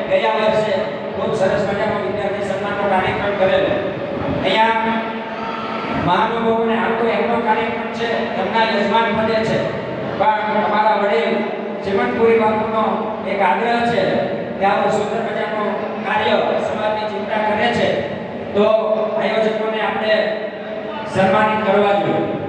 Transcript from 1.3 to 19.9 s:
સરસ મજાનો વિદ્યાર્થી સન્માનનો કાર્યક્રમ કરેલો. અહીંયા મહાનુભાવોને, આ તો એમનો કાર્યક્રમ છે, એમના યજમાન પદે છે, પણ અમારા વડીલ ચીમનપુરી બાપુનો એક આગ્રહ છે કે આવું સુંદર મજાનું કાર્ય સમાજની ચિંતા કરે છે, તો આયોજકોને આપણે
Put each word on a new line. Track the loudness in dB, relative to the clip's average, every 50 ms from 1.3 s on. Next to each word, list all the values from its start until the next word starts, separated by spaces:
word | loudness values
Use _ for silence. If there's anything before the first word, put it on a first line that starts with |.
| 0 2
સરસ | 2 2 2 2 0 0
મજાનો | 0 0 0 -2 -2 -2 -2
વિદ્યાર્થી | -4 -4 -2 -2 -2 -2 -2 -2 -2
સન્માનનો | -2 -2 -2 -4 -2 -2 0 2 2
કાર્યક્રમ | 2 2 0 -2 -2 -2 -2 0 2
કરેલો. | 2 4 4 4 2 2 0 0 -2 -4 -4 -4 -6 -6 -4 -4 -2 -2 -2 -2 0
અહીંયા | 0 2 2 2 2 2 0 0 0 -2 -2 -2 -4 -6 -6 -8 -8 -8 -8 -8 -6 -6 -6 -6 -6 -6 -6 -6 -4 -4 -2 0
મહાનુભાવોને, | 0 2 2 2 0 0 0 0 2 2 2 2 0 0 0 0
આ | 0 0 0
તો | 0 0 2 0
એમનો | 0 0 0 0 0 0
કાર્યક્રમ | 0 0 0 -2 -4 -4 -6 -6 -6 -4
છે, | -2 -2 -2 -2 -2 -2 -2 -2
એમના | -2 0 2 2 2 2
યજમાન | 2 0 0 2 2 2 2 2 0 0
પદે | 0 2 2 0 0 0
છે, | 0 0 0 -2 -4 -6 -6 -6 -6 -6 -6 -4 -2 0
પણ | 2 2 2 2 0 0 0 0 0
અમારા | 2 2 2 4 4 4 2
વડીલ | 2 2 2 2 2 2 0 0 -2 -2 -4 -6 -6 -6 -6 -6 -4
ચીમનપુરી | 0 0 0 2 0 2 4 4 6 6 6 4
બાપુનો | 4 2 0 0 0 0 0 0 0 0 -2 -2 -4 -4 -6 -4 -4 0
એક | 2 2 2
આગ્રહ | 2 2 2 0 0 2 2 2
છે | 2 2 2 2 2 0 0 -2 -2 -4 -4 -6 -4 0
કે | 2 2
આવું | 2 2 2 2 2
સુંદર | 0 0 0 -2 -2 -2 -2
મજાનું | -2 -4 -4 -4 -2 -2 -2 -2 -2 -4 -4 -6 -6 -4 -4 -2
કાર્ય | 0 0 2 2 2 2 2 2 0 0 0 -2
સમાજની | -2 -2 -2 -2 -2 -2 -4 -4
ચિંતા | -4 -4 -4 -4 -2 -2 0 0
કરે | 0 0 0 0 0 0
છે, | 0 0 0 0 -2 -4 -6 -8 -8 -8 -8 -8 -8 -2 2
તો | 2 4 4 4 4 2 2 0 0 0 -2 -2 0
આયોજકોને | 0 0 0 2 2 2 0 0 -2 -2 -2 -2 -2
આપણે | -2